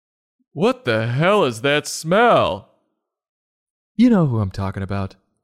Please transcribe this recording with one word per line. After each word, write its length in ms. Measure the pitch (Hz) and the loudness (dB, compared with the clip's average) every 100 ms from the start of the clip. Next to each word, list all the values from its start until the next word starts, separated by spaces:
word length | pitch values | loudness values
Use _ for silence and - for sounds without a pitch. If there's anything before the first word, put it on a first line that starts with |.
| _ _ _ _ _ | _ _ _ _ _
What 320 | 147 220 254 | -4 -2 -2
the 220 | 123 110 113 | -2 -2 -2
hell 380 | 127 175 208 | 0 2 2
is 180 | 143 113 | 0 -2
that 240 | 139 143 - | -2 -2 -4
smell? 800 | - 156 196 240 165 92 98 - _ _ _ _ _ _ _ _ _ _ _ _ - | -10 -2 2 4 4 2 -4 -12 _ _ _ _ _ _ _ _ _ _ _ _ 2
You 140 | 247 | 4
know 160 | 208 151 | 4 2
who 140 | 113 | 0
I'm 100 | 98 | -4
talking 320 | - 95 98 | -6 -8 -8
about. 340 | 95 98 98 - _ _ | -8 -6 -8 -12 _ _